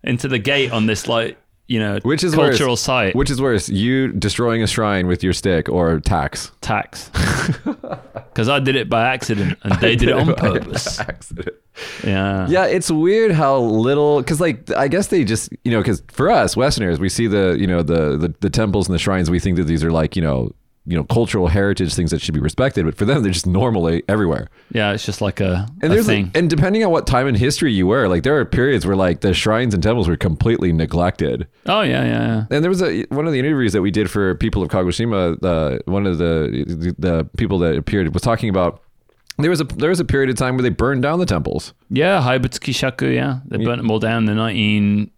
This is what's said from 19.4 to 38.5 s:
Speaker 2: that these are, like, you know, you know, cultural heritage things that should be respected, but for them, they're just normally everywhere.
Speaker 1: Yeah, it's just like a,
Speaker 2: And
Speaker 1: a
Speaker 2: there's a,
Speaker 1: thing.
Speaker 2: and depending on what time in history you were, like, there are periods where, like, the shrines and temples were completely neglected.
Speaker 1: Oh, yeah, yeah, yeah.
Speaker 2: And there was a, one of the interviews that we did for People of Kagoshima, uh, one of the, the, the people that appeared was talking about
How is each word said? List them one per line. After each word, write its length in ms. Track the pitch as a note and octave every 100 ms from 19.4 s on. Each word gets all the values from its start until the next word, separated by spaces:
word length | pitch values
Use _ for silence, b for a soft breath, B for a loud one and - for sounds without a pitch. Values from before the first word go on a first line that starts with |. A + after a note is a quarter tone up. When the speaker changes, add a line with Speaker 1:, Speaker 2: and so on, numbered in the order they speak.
| F#2+ F2
Speaker 2:
that 60 |
these 200 | D#2+ D#2+
are, 80 | D#2+
like, 240 | E2 D#2 G2
you 60 |
know, 300 | E2 C2+ A1 - _ _
you 120 | - F2
know, 80 |
cultural 420 | C#2+ A#2 A#2 G#2+ F2
heritage 480 | F#2+ G2+ G2 F2
things 160 | - E2+
that 100 | D#2+
should 140 | -
be 60 | D2+
respected, 440 | D#2 - C3+ G#2
but 120 | D#2+ -
for 80 |
them, 180 | G#2 C#3
they're 80 | G#2
just 160 | F2+ F#2
normally 560 | F2+ B2 G#2+ E2 E2+ -
everywhere. 400 | G#2+ F2+ C#2+ - B B
Speaker 1:
Yeah, 180 | A2+ G#2
it's 160 | G2+ -
just 140 | G2+
like 180 | G2+ -
a, 300 | F#2+ F2+ A2 D#3+
Speaker 2:
And 120 | D#3
Speaker 1:
a 20 |
Speaker 2:
there's 120 | G3+ A3
a, 40 |
Speaker 1:
thing. 220 | G#2+ F#2
Speaker 2:
and 160 | D3 F3
depending 320 | D#3 F#3 G#3+
on 60 | G#3+
what 160 | E3 -
time 220 | B2+ C3+
in 80 | A2
history 360 | B2 C#3+ D#3+
you 140 | G2+ F2+
were, 220 | B2+ G#2
like, 160 | F2
there 120 | B2+ D3
are 80 |
periods 400 | A2+ - C3 A#2+
where, 120 | E2+ G2
like, 240 | F#2 E2+
the 120 | G2+
shrines 420 | F2 A2 A2+ B2
and 60 | G2+
temples 260 | G#2+ A#2+ E2+
were 80 | E2
completely 560 | F#2+ D2+ A2+ A#2 F2+
neglected. 720 | D#2+ D#2+ E2 F2 - D#2 B1 - _ -
Speaker 1:
Oh, 160 | G3+
yeah, 200 | E3+ B2+
yeah, 220 | B2+ A2+ A#2
yeah. 180 | A2 G#2+
Speaker 2:
And 140 | C#3+
there 40 | E3+
was 140 | F#3
a, 220 | F3 F#2 -
one 180 | C#3 E3
of 40 |
the 60 | C#3
interviews 340 | C#3 D3 A#2
that 60 | G2
we 100 | G2
did 180 | G2+ G2+
for 240 | G#2 F#2+
People 260 | F2 A2+ G#2
of 100 | F2
Kagoshima, 680 | F#2+ F2+ F2 A#2 G2+ F2 -
uh, 340 | F#2 E2 D#2 B1
one 200 | - G2
of 140 | G2+ E2
the, 460 | E2+ E2 C#2+ A#1+ -
the, 300 | E2+ F2 -
the 260 | F2+ E2 C#2 -
people 240 | G#2 F#2+
that 160 | E2+ D#2
appeared 360 | D2+ G#2 E2
was 100 | F2
talking 240 | A#2+ A2+
about 340 | A2+